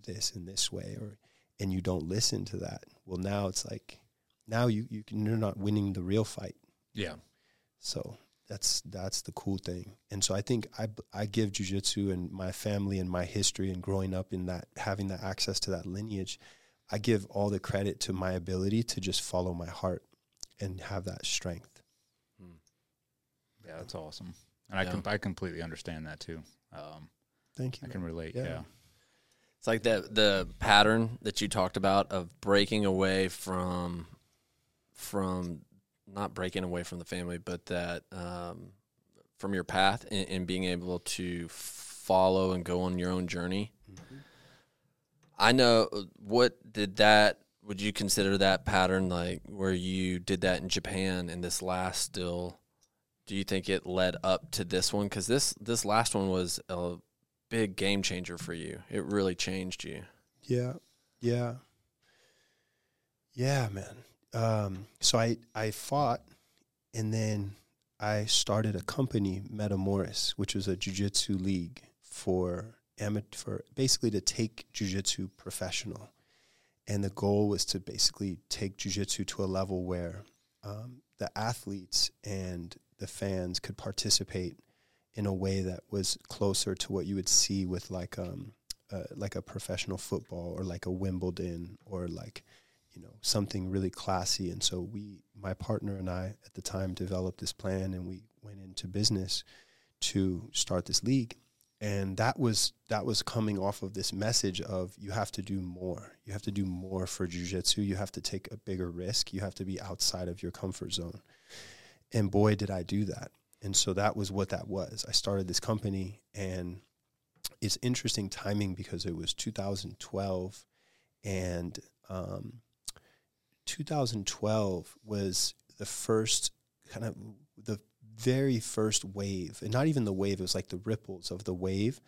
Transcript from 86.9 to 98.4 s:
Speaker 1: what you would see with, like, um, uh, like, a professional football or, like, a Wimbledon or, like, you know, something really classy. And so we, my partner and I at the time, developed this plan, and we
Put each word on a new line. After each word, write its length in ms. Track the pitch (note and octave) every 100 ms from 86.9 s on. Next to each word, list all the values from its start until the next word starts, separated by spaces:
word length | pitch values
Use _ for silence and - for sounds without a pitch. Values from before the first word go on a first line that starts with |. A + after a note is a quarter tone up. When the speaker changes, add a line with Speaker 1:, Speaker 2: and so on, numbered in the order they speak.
Speaker 1:
what 120 | G2
you 100 | E2
would 140 | G2 F#2
see 380 | - - G2 F2+
with, 240 | F2+ -
like, 280 | F#2 F#2 -
um, 360 | F2+ F2 F#2+ - - - _
uh, 140 | F#2+ -
like, 220 | - G2+ -
a 60 |
professional 560 | - - - F#2 - F#2
football 560 | - G2 - F2 F2 E2+
or, 80 |
like, 220 | F#2 E2+ F#2
a 40 |
Wimbledon 840 | F#2 F#2+ F#2 F2+ F2+ F2+ E2+ F2 -
or, 240 | - F#2 F2
like, 340 | E2+ E2 - - - _ _ _
you 100 | -
know, 120 | F2 -
something 480 | - A2 G2 G2 F#2
really 220 | G2 F#2
classy. 600 | - - F#2 F#2 - F2+
And 120 | F#2
so 180 | - F2+
we, 420 | F2+ G#2 G#2 F#2+ _
my 200 | G#2+ G2
partner 420 | F#2+ - G#2+ G2+ G2
and 120 | F#2
I 280 | F2+ F#2+ - -
at 80 |
the 80 | -
time, 320 | - F#2+ F#2+
developed 460 | F#2 F#2+ F#2 F#2 -
this 120 | -
plan, 400 | - F#2+ F#2+ F#2+
and 140 | F2+ F2+
we 160 | F#2 A2 _